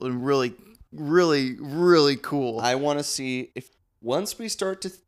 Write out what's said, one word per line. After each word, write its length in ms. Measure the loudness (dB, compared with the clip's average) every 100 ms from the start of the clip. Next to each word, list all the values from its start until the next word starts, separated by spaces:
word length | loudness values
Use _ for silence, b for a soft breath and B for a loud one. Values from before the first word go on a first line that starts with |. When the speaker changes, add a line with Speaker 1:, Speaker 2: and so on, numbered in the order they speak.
Speaker 1:
and 220 | -6 -4
really, 300 | 0 0 0 -4 -20 -20 -20
really, 640 | -10 0 4 4 4 0 -6
really 580 | -8 2 6 6 6 2
cool. 440 | -2 -2 -2 0
Speaker 2:
I 140 | 0 0
wanna 260 | 0 -2
see 480 | -4 -6 -4 -6 -6
if, 160 | -12 -16 _ _ _
once 360 | -4 -2 -4 -8
we 100 | -8
start 320 | -4 -4 -4
to 60 | -8
th-, 100 | -12